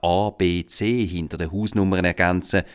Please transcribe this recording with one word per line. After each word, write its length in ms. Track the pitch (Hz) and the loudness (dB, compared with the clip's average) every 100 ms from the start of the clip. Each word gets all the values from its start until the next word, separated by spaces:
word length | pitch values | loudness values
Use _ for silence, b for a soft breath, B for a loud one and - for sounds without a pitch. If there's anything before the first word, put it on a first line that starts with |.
A, 280 | 87 90 104 | 0 2 0
B, 360 | - 92 87 82 | 0 0 0 -4
C 400 | - 107 123 101 | -2 0 2 0
hinter 320 | 87 78 80 | -2 -6 -6
den 140 | 82 | -4
Hausnummern 520 | 92 107 107 95 92 | -4 -2 2 2 2
ergänzen, 600 | 90 85 90 90 - 95 B | 0 2 2 2 0 -2 B